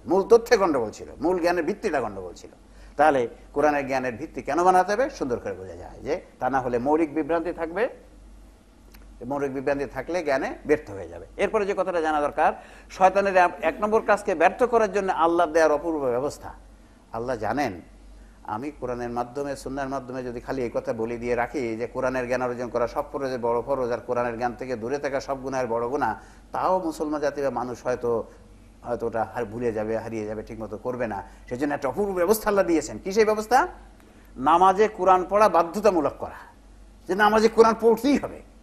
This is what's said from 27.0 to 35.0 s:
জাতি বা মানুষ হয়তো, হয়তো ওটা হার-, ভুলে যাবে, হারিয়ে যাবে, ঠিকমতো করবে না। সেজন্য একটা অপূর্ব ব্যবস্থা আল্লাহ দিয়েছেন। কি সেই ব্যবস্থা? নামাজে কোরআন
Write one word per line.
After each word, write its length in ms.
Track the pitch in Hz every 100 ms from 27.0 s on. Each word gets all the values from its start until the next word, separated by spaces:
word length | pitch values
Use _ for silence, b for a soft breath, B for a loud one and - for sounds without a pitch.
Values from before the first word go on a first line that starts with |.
| 156 151
জাতি 220 | 143 143
বা 80 | 139
মানুষ 360 | 120 123 117 -
হয়তো, 380 | 120 120 113 - B - - - -
হয়তো 240 | 117 120 117
ওটা 180 | 110
হার-, 200 | 110 123
ভুলে 280 | 117 113 120
যাবে, 260 | 107 107 110
হারিয়ে 280 | 110 113 104
যাবে, 160 | 110
ঠিকমতো 360 | 107 113 107 104
করবে 280 | 127 123 117
না। 160 | 98 92 B -
সেজন্য 260 | 123 147
একটা 140 | 143 135
অপূর্ব 240 | 127 202
ব্যবস্থা 360 | 180 170 220 220
আল্লাহ 160 | 202
দিয়েছেন। 340 | 180 165 - 156
কি 140 | -
সেই 120 | 196
ব্যবস্থা? 440 | 208 214 214 247 359 - - - B B B -
নামাজে 520 | 135 170 190 190 214
কোরআন 360 | 208